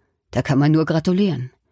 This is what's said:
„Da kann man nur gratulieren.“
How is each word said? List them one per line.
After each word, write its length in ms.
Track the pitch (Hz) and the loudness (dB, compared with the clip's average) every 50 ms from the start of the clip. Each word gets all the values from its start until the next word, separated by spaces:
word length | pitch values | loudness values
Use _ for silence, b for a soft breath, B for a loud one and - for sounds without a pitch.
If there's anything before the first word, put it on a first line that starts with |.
| _ _ _ _ _ _ | _ _ _ _ _ _
„Da 100 | - 123 | -4 -4
kann 180 | - - 143 135 | -2 0 0 2
man 120 | 147 151 | 2 4
nur 140 | 156 156 160 | 2 2 2
gratulieren.“ 680 | - 160 160 156 185 180 185 208 190 147 123 127 127 _ _ _ _ | 0 -2 -2 0 0 0 0 0 0 -2 -4 -8 -12 _ _ _ _